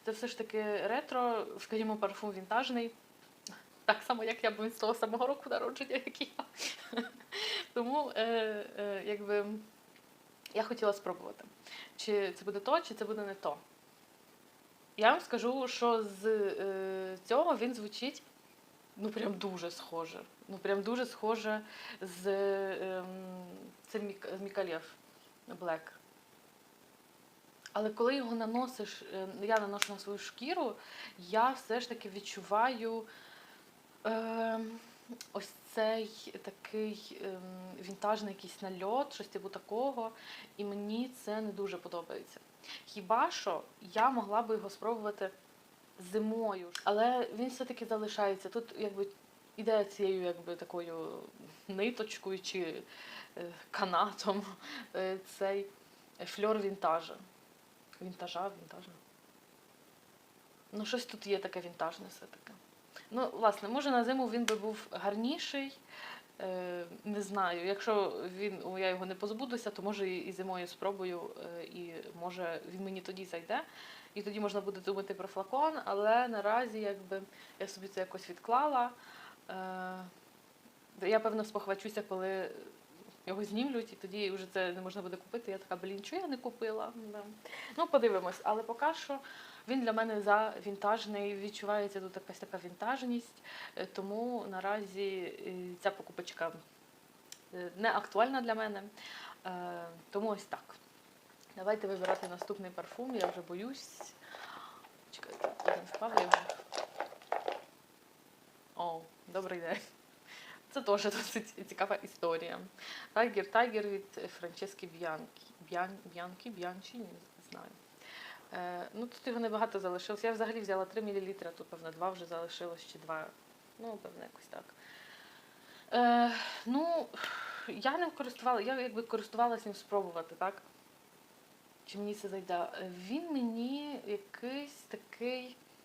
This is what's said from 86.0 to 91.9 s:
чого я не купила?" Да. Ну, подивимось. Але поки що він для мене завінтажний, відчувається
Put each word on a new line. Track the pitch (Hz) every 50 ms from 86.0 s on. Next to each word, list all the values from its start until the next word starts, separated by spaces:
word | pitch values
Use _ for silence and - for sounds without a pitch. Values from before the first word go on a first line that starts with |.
чого | 208 - 302 370
я | 392
не | 311 269
купила?" | 240 - 247 226 - 226 220 214 214 - 233 233
Да. | 233 220 214 208 208 202 208 214 - - - - - - - 233
Ну, | - 339
подивимось. | 330 - 269 226 226 196 185 185 180 185 - -
Але | - 214 220 226
поки | 226 233 240 277 311 330
що | - - - 277 269 - - - - - - - - -
він | - 254 269
для | 240 226 214
мене | 220 226 226 214 208
завінтажний, | 202 208 202 214 220 220 - - - 208 202 196 208 202 220 226 220 208 208 202 202 202 202
відчувається | 196 196 208 208 - 208 202 208 208 202 202